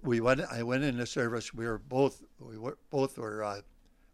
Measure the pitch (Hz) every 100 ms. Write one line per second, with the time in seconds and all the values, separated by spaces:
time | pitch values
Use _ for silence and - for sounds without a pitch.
0 | 139 120 117 131 - 120 117 127 147 120
1 | 117 - 120 117 - - 117 107 - 131
2 | 135 - - - 127 110 117 - - 143
3 | 135 - 110 107 107 101 - - _ _
4 | _